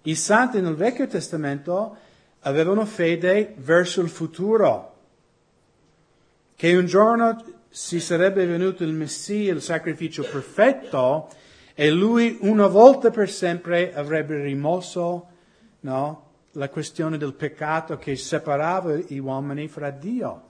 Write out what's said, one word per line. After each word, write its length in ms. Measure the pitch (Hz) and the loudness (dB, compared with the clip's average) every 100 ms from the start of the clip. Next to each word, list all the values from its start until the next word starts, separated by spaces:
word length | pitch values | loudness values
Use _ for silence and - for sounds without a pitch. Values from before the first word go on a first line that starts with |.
I 140 | 151 156 | -4 -4
santi 440 | - 214 254 220 | 2 4 4 0
nel 120 | 180 | -2
Vecchio 320 | 151 214 240 269 | 0 -2 -2 -6
Testamento 880 | 180 - 165 147 143 156 180 220 - _ _ _ _ | -6 -6 -6 -6 -6 -4 -4 -6 -10 _ _ _ _
avevano 460 | - 143 165 202 214 | -4 0 2 0 -2
fede 680 | - 165 170 180 202 214 - | -2 0 2 2 2 0 -8
verso 440 | 131 170 175 - | 2 2 4 -2
il 80 | 170 | -4
futuro, 800 | - 160 165 196 220 165 113 - _ _ _ _ _ _ _ _ _ _ _ _ _ _ _ _ _ | -4 -10 -4 0 4 4 2 -6 _ _ _ _ _ _ _ _ _ _ _ _ _ _ _ _ _
che 200 | 165 180 | 2 4
un 100 | 175 | 4
giorno 580 | 185 220 233 233 226 - - _ | 4 4 4 2 -2 -12 -20 _
si 300 | - - 170 | -16 -8 -6
sarebbe 460 | 160 170 190 196 180 | -2 2 2 2 0
venuto 380 | 170 185 185 | 0 -2 -2
il 100 | 165 | -4
Messia, 600 | 156 147 - - 208 202 | -4 -6 -10 -6 -2 -2
il 80 | 160 | -4
sacrificio 600 | - 165 165 151 160 - | -4 -4 -4 -6 -8 -8
perfetto, 1040 | 139 143 - - 240 269 - 139 127 156 - - - - - - | -8 -8 -8 4 4 2 -4 0 0 0 -6 -20 -20 -20 -20 0
e 160 | 151 | 2
lui 460 | 165 208 233 233 233 | 4 2 4 2 0
una 260 | 202 214 202 | 0 4 6
volta 440 | 185 247 269 226 | 10 10 10 2
per 180 | 226 196 | 2 -2
sempre 640 | - 180 170 170 175 180 | -2 -4 -4 -2 0 0
avrebbe 480 | 147 143 156 151 151 | -4 -4 -4 -2 -6
rimosso, 880 | 143 139 147 180 180 180 170 175 - _ _ _ _ _ | -4 -4 -2 -2 -4 -4 -4 -6 -10 _ _ _ _ _
no, 500 | 139 131 147 156 _ _ _ | -6 -4 -4 -8 _ _ _
la 180 | 151 139 | -10 -8
questione 480 | 160 151 - 160 156 | -8 -10 -6 -4 -4
del 160 | 143 | -6
peccato 640 | 139 147 - 151 160 165 151 | -6 -10 -6 -4 -4 -4 -10
che 180 | - 135 | -6 -8
separava 800 | - 156 156 143 156 185 175 151 | -4 -4 -2 -2 0 -2 -2 -4
gli 240 | 175 139 | -6 -8
uomini 480 | 135 135 143 139 151 | -6 -6 -6 -8 -10
fra 220 | - 143 | -10 -10
Dio. 580 | 139 175 247 147 87 | -10 -8 -6 -8 -10